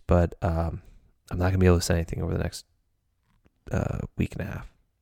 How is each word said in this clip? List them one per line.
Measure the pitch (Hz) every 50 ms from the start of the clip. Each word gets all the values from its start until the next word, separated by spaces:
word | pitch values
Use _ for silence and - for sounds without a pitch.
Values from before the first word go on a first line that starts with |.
| -
but, | - 90 87 87 82 - -
um, | - 90 80 82 85 82 - - - - - - _ _ _ _ _ -
I'm | -
not | 90 90 92
gonna | 95 92
be | 92
able | 90 87
to | 85
send | - - 87 85
anything | 82 - - 90
over | 87 87
the | 90 87
next, | 82 - - - - _ _ _ _ _ _ _ _ _ _ _ _ _ _ _ _ _ _ _ - -
uh, | - - - - - - - - _
week | - - -
and | - - - -
a |
half. | - - - - _ _ _ _ _ _